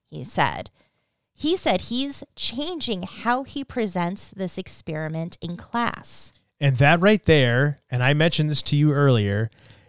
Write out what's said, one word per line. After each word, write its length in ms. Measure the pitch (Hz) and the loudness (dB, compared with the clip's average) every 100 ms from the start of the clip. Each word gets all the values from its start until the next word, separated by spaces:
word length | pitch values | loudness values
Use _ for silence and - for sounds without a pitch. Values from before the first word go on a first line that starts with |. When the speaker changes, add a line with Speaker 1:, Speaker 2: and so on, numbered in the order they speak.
| _ | _
Speaker 1:
he 160 | 156 | -14
said. 460 | 131 - 131 - - _ _ _ _ _ _ | -6 -2 -2 -2 -10 _ _ _ _ _ _
He 240 | _ 302 359 | _ -4 -2
said 240 | 311 185 - | 0 -2 -2
he's 320 | 240 277 - - - | -6 -6 -8 -12 -10
changing 680 | - 233 311 339 247 190 | -8 -6 -6 -6 -6 -6
how 400 | 190 - 226 254 | -8 -6 -4 -2
he 220 | 269 277 | -4 -10
presents 680 | 269 254 214 180 175 202 - | -8 -6 -4 -2 -4 -6 -12
this 220 | - 185 - | -8 -8 -8
experiment 800 | - - - 156 156 160 165 - | -12 -12 -10 -8 -6 -6 -8 -8
in 160 | 170 175 | -10 -10
class. 760 | - 233 233 - - - - - _ _ | -6 -4 -4 -6 -10 -12 -12 -16 _ _
Speaker 2:
And 200 | 143 127 | 2 6
that 220 | 143 170 | 6 6
right 200 | 196 214 | 6 4
there, 540 | - 156 123 120 147 143 _ | 4 4 4 4 2 -2 _
and 120 | 123 | 0
I 120 | 127 | 2
mentioned 340 | 147 170 - 151 | 2 2 2 0
this 140 | 143 | -2
to 140 | - 147 | 0 2
you 120 | 151 | 4
earlier, 560 | 143 139 120 101 101 110 - - - | 4 4 4 2 0 -2 -6 -20 -20